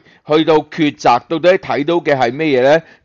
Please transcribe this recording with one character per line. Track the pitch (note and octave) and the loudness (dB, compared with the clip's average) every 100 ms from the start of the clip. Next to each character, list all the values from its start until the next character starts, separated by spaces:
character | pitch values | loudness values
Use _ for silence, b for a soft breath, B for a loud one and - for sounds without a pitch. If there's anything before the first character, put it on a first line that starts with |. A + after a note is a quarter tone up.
| b b - | b b -2
去 | D#3 D#3 | 0 2
到 | D#3 | 0
抉 | D3 - D3 C#3+ | 0 -4 -4 0
擇， | C#3 A#2+ - | 0 0 -2
到 | E3 | -2
底 | E3+ F#3+ | 0 0
睇 | - B2 | -2 -4
到 | D3 E3+ | -2 -2
嘅 | D3 C3+ | 0 0
係 | A#2+ | -2
咩 | C3+ D#3+ B2+ | -2 -2 2
嘢 | |
咧？ | C3+ D#3+ b b | 2 0 b b